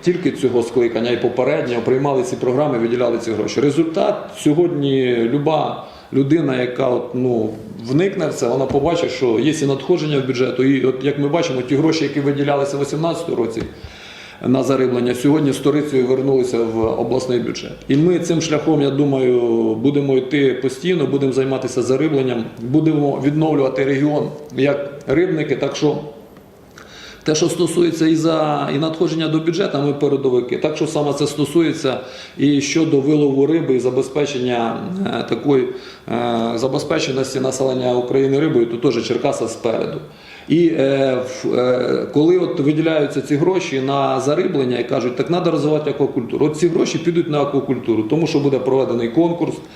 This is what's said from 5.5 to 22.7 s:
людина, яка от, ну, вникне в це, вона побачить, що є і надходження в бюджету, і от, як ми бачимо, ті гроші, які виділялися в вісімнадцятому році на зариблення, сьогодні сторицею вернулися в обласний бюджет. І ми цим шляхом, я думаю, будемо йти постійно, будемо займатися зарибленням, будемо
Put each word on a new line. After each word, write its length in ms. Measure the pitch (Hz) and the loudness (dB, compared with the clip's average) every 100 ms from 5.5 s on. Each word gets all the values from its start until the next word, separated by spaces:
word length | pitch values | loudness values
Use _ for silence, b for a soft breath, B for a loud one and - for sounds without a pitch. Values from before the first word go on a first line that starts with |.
| 151 135 - B B B | 0 -2 -6 B B B
людина, 480 | 131 135 165 139 127 | 0 2 2 2 -2
яка 260 | 123 - 131 | -2 -2 0
от, 260 | 120 - 127 | 0 -4 -2
ну, 340 | 127 113 110 - - - 117 | 0 0 -2 -6 -14 -12 -2
вникне 400 | 143 196 180 151 | 0 0 0 -4
в 60 | |
це, 140 | 123 117 | -2 -2
вона 160 | 131 170 | 0 0
побачить, 460 | 143 156 170 123 | 0 2 0 -2
що 280 | - 123 110 | 0 2 2
є 120 | 143 | 2
і 140 | 143 139 | 0 0
надходження 540 | 135 - 175 151 139 | -2 0 0 2 -2
в 80 | 127 | 0
бюджету, 360 | 123 123 127 | 0 0 2
і 220 | 135 131 127 | 2 4 2
от, 180 | 127 | 0
як 160 | 139 143 | -2 0
ми 80 | 139 | 0
бачимо, 340 | 165 131 127 | 0 0 -2
ті 140 | 120 143 | 0 2
гроші, 280 | 156 - | 2 2
які 160 | 139 143 | -2 0
виділялися 580 | 139 139 143 143 139 139 | 0 0 0 0 0 -2
в 40 | |
вісімнадцятому 560 | 139 151 170 143 - 120 | -4 -2 -2 -2 -4 -2
році 240 | 113 113 104 B B B B B B B - | -2 -4 -8 B B B B B B B 0
на 160 | 131 | 2
зариблення, 520 | 127 131 127 123 123 123 | 2 2 2 0 0 0
сьогодні 380 | 143 156 143 | 2 4 2
сторицею 540 | - 143 147 147 135 123 | 0 0 0 0 0 2
вернулися 500 | 131 139 135 123 117 | 2 2 2 2 0
в 420 | 113 113 110 - | 0 0 0 0
обласний 400 | 117 127 127 120 | -2 -2 0 -2
бюджет. 320 | - - - - - | -2 -8 -10 -12 -2
І 80 | 139 | 2
ми 240 | 170 170 | 4 2
цим 220 | 170 160 | 0 -2
шляхом, 400 | - 147 151 147 | 0 -2 2 2
я 80 | 139 | 2
думаю, 520 | 139 143 135 127 123 120 113 110 110 | 2 0 2 2 2 2 2 0 0
будемо 420 | 139 143 139 131 | 0 2 2 0
йти 420 | 127 147 135 123 | 2 2 2 2
постійно, 440 | 131 - 175 175 131 | -4 -2 -2 0 0
будемо 260 | 135 135 | 0 0
займатися 500 | 127 135 131 127 131 | 0 0 -2 -2 -2
зарибленням, 640 | 113 135 156 139 131 117 113 - | 0 2 2 0 0 -2 -6 -8
будемо 600 | 117 | 0